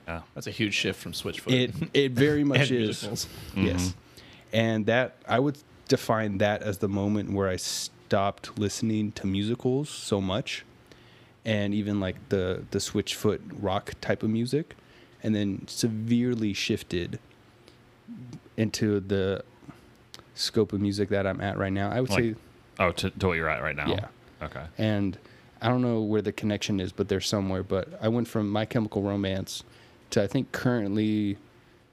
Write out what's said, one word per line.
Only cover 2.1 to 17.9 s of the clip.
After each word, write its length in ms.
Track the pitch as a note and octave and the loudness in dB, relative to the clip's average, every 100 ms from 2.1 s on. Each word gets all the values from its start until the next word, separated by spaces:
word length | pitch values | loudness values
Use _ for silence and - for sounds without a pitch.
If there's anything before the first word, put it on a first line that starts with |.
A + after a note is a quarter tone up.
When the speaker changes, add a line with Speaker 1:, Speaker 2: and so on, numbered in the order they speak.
Speaker 3:
very 300 | B2 D3 D3+ | 4 4 4
Speaker 2:
<laughs> 80 | C#3+ | 4
Speaker 3:
much 180 | B2+ C3 | 4 4
Speaker 2:
And 100 | B2 | 2
Speaker 3:
is. 60 | A2 - | 2 -2
Speaker 2:
musicals. 240 | G#2 F2+ - - - | -6 -6 -8 -10 -8
Speaker 3:
Yes. 260 | F#2+ F#2+ F2+ | 0 2 2
Speaker 1:
Mm-hmm. 160 | F#2 - - - - - - | 0 -4 -16 -20 -20 -20 -2
Speaker 3:
And 340 | A2 A2+ A2 G#2 | 2 2 2 2
that, 300 | A#2+ B2 - - | 2 2 -4 0
I 100 | A#2 | 2
would 200 | D3 C#3 - - - | 2 -2 -14 -16 0
define 500 | C3 - A2 G#2+ G2 | 0 4 2 2 2
that 240 | G#2 G#2 | 2 2
as 160 | G#2+ F#2+ | -2 -2
the 100 | G2+ | 0
moment 440 | G2 G2+ G#2 G2 | 0 2 0 0
where 160 | G2 F#2+ | 0 0
I 80 | F2+ | 0
stopped 1000 | - - - - - G#2 G2 - - G#2+ | -4 -6 -8 -12 0 2 2 -2 -10 -2
listening 540 | G2+ - A2+ G#2+ G#2 | -2 0 0 0 -2
to 140 | - G2 | -2 -2
musicals 600 | G2 G#2 A#2+ B2+ C3 D3+ | 0 0 0 0 0 -2
so 320 | - - G2+ | -8 -2 0
much, 440 | F#2+ G#2 - - - - - - - - - - | 2 -2 -2 -8 -12 -20 -20 -20 -20 -20 -20 -10
and 280 | A#2 G#2 G2+ | 0 0 2
even, 280 | G#2 G2+ G#2 | 0 0 0
like, 160 | F#2+ - - | -2 -4 0
the, 360 | G2 F#2 F2+ - | 0 2 -2 -2
the 60 | G2 | -4
Switchfoot 600 | - G#2+ - - A2 F2+ - - | 0 -2 -2 0 0 0 -6 -4
rock 340 | G2+ G2+ - - | -2 -2 -4 -10
type 220 | - G2+ | -2 0
of 60 | A2 | 2
music, 440 | A2+ B2 C#3+ F3 - - - - - | 0 0 -2 -2 -14 -20 -20 -20 -8
and 120 | A2 G#2 | -2 0
then 300 | G#2 F#2 - | 0 -2 -6
severely 840 | - A#2+ G#2+ A2+ A#2+ B2 A#2 G#2+ | -2 0 0 0 2 2 0 -2
shifted 680 | G2 - G#2+ - F2+ F2 - - - - - - - - | -2 -2 -2 -2 -4 -4 -8 -14 -20 -20 -20 -20 -20 -20